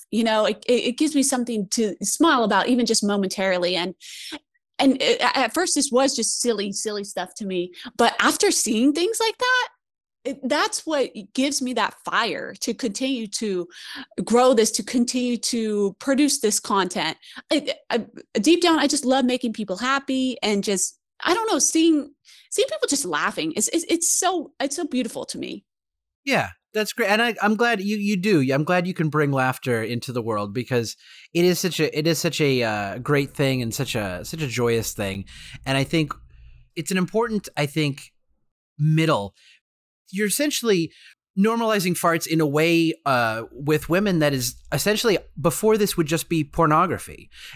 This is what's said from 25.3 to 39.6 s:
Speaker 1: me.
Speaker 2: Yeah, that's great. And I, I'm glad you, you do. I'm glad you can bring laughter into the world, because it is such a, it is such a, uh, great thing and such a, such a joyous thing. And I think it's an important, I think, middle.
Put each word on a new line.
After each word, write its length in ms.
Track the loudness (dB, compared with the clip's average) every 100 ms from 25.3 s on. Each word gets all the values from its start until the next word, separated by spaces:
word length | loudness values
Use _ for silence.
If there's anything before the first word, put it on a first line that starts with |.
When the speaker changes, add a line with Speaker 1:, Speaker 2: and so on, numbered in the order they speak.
| -10
Speaker 1:
me. 260 | -10 -12 -16 _ _ _ _ _
Speaker 2:
Yeah, 260 | -2 0 0 -8 _
that's 180 | -4 -4
great. 160 | -2 0
And 140 | 2
I, 140 | 0 0
I'm 140 | 0
glad 260 | 2 2 0
you, 160 | -2 -2
you 200 | -2 0
do. 240 | 2 2 4
I'm 120 | 0
glad 240 | 2 0 0
you 60 |
can 160 | -2 -2
bring 200 | 0 0
laughter 540 | 2 0 -2 -2 -2
into 280 | -2 -6 -4
the 80 | -4
world, 320 | -2 -4 -4
because 440 | -6 -2 -2 -2 -8 -20 -20 -6
it 120 | 2
is 160 | 2 2
such 180 | -2 0
a, 180 | -2 0
it 120 | 0
is 100 | 0
such 220 | -2 0
a, 240 | 2 2
uh, 340 | 0 -2 -4 -6
great 360 | 0 0 0
thing 280 | -2 0 0
and 100 | -2
such 220 | -4 -4
a, 300 | -4 -4 -6
such 180 | -10 -6
a 60 | -4
joyous 440 | 0 0 0 -2
thing. 340 | -6 -6 -6 -10 -16 -18 -12
And 140 | -2 -2
I 60 |
think 280 | 0 0 -2 -6 -16 -20 -20 -20 _
it's 160 | -10 -4
an 80 | -2
important, 500 | 0 -2 -2 -4 -4 -4
I 100 | -4
think, 460 | -2 -2 -4 -14 _ _ _ _ _ _ 0
middle. 580 | 2 4 4 2 -2 -12 -20 _